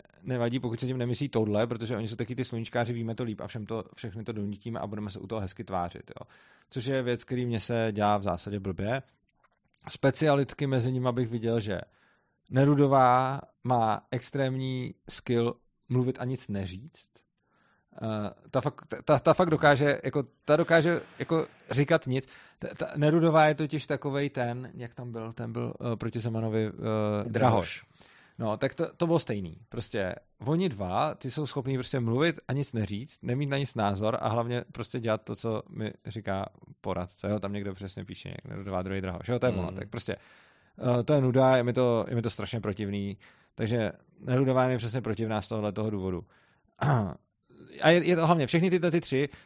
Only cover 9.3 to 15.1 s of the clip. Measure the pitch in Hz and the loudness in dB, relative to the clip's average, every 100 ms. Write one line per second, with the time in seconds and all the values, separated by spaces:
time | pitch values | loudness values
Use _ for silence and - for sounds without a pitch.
9.3 | _ _ _ _ _ - - 139 - 156 | _ _ _ _ _ -14 2 2 4 4
10.3 | 143 135 - 139 131 123 127 127 120 113 | 4 2 -2 0 2 2 0 0 0 0
11.3 | 117 113 117 104 90 - _ _ _ _ | 0 0 0 0 -4 -6 _ _ _ _
12.3 | _ _ 131 143 143 139 135 123 127 131 | _ _ 4 6 6 6 8 8 6 4
13.3 | 139 - _ 120 123 110 104 - 123 - | -2 -10 _ 0 2 4 0 -4 -8 -4
14.3 | 139 131 131 131 127 123 - - | -2 -2 -2 -4 -4 -6 -10 -14